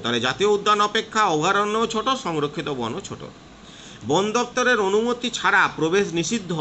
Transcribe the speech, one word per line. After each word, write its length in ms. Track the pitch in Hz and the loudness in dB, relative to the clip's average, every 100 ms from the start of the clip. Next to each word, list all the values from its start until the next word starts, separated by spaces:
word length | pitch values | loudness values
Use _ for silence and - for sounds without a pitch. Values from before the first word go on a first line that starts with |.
তাহলে 180 | 113 120 | -2 0
জাতীয় 300 | 127 135 202 208 | 0 0 2 2
উদ্যান 240 | 208 208 | 2 2
অপেক্ষা 420 | 208 220 - 220 | 2 0 -2 0
অভয়ারণ্যও 600 | 202 156 175 202 208 220 226 | 2 2 2 2 2 0 0
ছোট, 200 | 220 233 254 | -2 -2 -2
সংরক্ষিত 440 | 180 156 143 165 151 | -2 -2 -2 -4 -6
বনও 320 | 131 113 160 | -4 -4 -6
ছোট। 220 | - 113 65 - - - - - - - 110 | -10 -12 -14 -16 -20 -20 -20 -20 -20 -10 0
বন 160 | 165 214 | 2 2
দপ্তরের 460 | 233 240 254 247 233 | 0 -2 0 2 4
অনুমতি 480 | 190 208 233 240 - | 4 2 2 -2 -4
ছাড়া 320 | - 185 196 147 117 | -2 2 4 4 2
প্রবেশ 300 | 160 196 185 | 2 2 2
নিষিদ্ধ 380 | 170 160 226 180 165 | -2 -2 -2 -4 -4